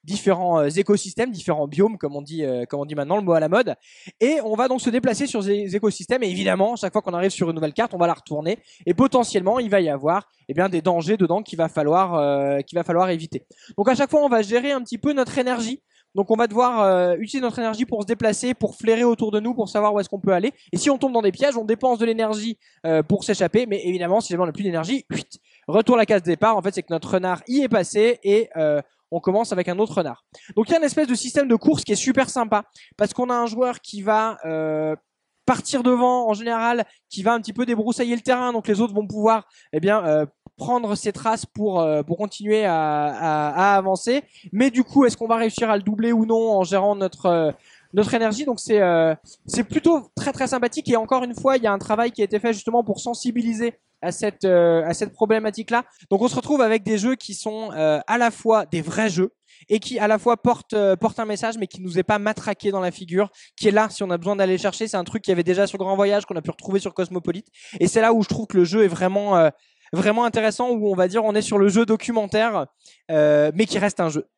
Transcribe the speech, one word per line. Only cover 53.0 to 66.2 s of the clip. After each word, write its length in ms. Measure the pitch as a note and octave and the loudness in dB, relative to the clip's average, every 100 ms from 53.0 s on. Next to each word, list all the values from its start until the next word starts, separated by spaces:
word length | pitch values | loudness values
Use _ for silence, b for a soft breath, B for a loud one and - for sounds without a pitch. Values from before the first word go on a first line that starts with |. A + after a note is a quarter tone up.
| B3 A#3 A#3+ A#3 A3+ A3 A#3 - _ _ | -6 -6 -4 -2 -4 -2 -6 -6 _ _
à 80 | F3 | -8
cette, 340 | F3 G#3+ G3+ | -4 -6 -2
euh, 380 | F#3+ F3+ E3+ E3 | 2 4 4 2
à 80 | E3 | 0
cette 200 | E3+ G#3 | -4 -6
problématique-là. 680 | - G#3+ A3 A3 G#3 G#3+ A#3 - b _ | -2 0 2 0 -6 -4 -4 -4 b _
Donc, 100 | G3 | 0
on 60 | A#3+ | 2
se 80 | |
retrouve 260 | B3+ - D4 | -2 0 2
avec 220 | A3+ A3 | 4 2
des 160 | G3 G#3+ | 0 -2
jeux 160 | A3+ | 0
qui 180 | C4 - | -4 -8
sont, 380 | F#3+ A3 A3 A3 | -10 -10 -10 -10
euh, 260 | - D#3 D3+ | 0 0 0
à 140 | - A#3 | 0 0
la 100 | A#3 | 0
fois 380 | A3+ A3+ A3 E3+ | 0 2 2 2
des 140 | E3+ | -6
vrais 280 | D#3 F3 A3 | -6 -2 -2
jeux 240 | E3+ F#3+ _ b b _ | 0 -2 _ b b _
et 100 | G#3 | -2
qui 180 | - B3 | -2 -2
à 100 | G#3+ | 0
la 120 | A3 | 2
fois 180 | A#3+ A#3 | 2 2
portent, 360 | B3 A#3 - | 0 0 -2
euh, 220 | G#3+ G3+ | 0 2
portent 240 | F#3 A3+ A3+ | 2 -2 -4
un 60 | |
message, 320 | G#3+ G#3 A3+ A3+ | -8 -4 -6 -6
mais 100 | G3 | -10
qui 140 | - | -10
nous 160 | F#3 E3+ | -6 -4
est 60 | |
pas 160 | F3+ G#3 | 0 0
matraqué 520 | G#3 G#3+ - G3 G#3 | -2 -4 -6 -4 -4
dans 80 | G3 | -2
la 120 | F3+ | -4
figure, 400 | - F3+ F3+ G3+ B B | -6 -4 -2 -2 B B
qui 120 | - G#3+ | -2 2
est 40 | |
là 160 | G3+ G#3+ | 2 0
si 140 | - | -4
on 60 | G3 | -4
a 80 | E3+ | -4
besoin 180 | F3 | -2
d'aller 220 | G3+ F#3+ F#3 | 0 0 2
chercher. 300 | G3+ - A3+ | -2 -4 -6
C'est 100 | G3+ | -6
un 60 | |
truc 200 | F3 A3 | -6 -6
qu'il 80 | - | 0
y 20 | |
avait 100 | F3 | 0
déjà 220 | E3+ F3+ | 2 0
sur 140 | G3 G3 | 0 -2
Grand 160 | F#3+ | -2
Voyage, 300 | G3 G3+ G3+ | 0 2 0